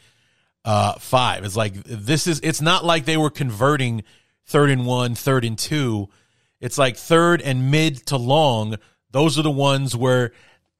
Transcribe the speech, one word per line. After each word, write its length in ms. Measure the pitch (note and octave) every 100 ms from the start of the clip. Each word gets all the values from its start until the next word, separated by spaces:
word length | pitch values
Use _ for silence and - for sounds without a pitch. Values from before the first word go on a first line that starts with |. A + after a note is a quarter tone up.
| _ _ _ _ _ _
uh, 300 | A2 G#2 G2+
five. 500 | - - B2+ A#2+ F#2
It's 120 | G2 G2+
like, 180 | G#2+ G2
this 420 | - A2+ G2+ D3+ F3
is, 140 | D3+
it's 180 | D#3+ D3
not 220 | D#3 F#3
like 200 | E3+ E3
they 140 | C#3 D#3
were 100 | D3+
converting 760 | - C3+ G2+ C3+ D3 B2+ A2+ - _ _ _ _
third 240 | D3 C#3+
and 160 | C3 B2
one, 300 | B2 B2 A#2
third 280 | - C3+
and 140 | A#2 A2
two. 500 | - D#3 C3 G#2+ G2 _ _ _ _ _
It's 180 | B2 -
like 180 | C3 G#2+
third 460 | - E3 E3+ F3
and 280 | C#3 B2+ C3
mid 360 | D3+ D#3+ C#3 -
to 100 | C#3
long. 600 | A#2+ D3 D3+ A2+ G#2+ A2 _ _ _
Those 280 | C3 D#3+ C#3
are 40 |
the 80 | D#3
ones 440 | C#3 C#3 C3+ C3+
where 380 | A#2 B2+ B2+ A#2+ - _ _ _